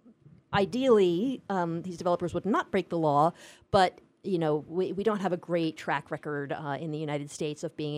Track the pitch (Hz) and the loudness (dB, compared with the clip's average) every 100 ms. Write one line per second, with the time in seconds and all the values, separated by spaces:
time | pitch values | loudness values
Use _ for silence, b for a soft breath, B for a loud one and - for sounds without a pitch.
0 | _ _ - - _ 202 190 226 262 214 | _ _ -20 -20 _ 0 0 2 4 6
1 | 185 170 254 254 - 190 170 165 175 170 | 6 2 0 -4 -4 -2 -2 -4 -6 -4
2 | 180 175 175 170 185 311 - 196 170 170 | -2 0 -2 -4 0 0 0 -2 -2 0
3 | 156 143 160 B B B _ 202 185 - | 2 4 4 B B B _ 4 4 0
4 | _ _ - 180 156 147 135 170 180 190 | _ _ -4 0 2 0 -2 -4 -2 -2
5 | 214 208 190 175 - 170 160 - - 143 | -2 0 -2 -4 -2 0 0 -4 -4 -4
6 | - 156 - 143 139 - 139 135 160 151 | -4 -10 -6 -6 -6 -6 -6 -6 -6 -6
7 | 156 147 143 - 156 147 165 - 151 | -4 -6 -6 -6 -6 -6 -8 -6 -6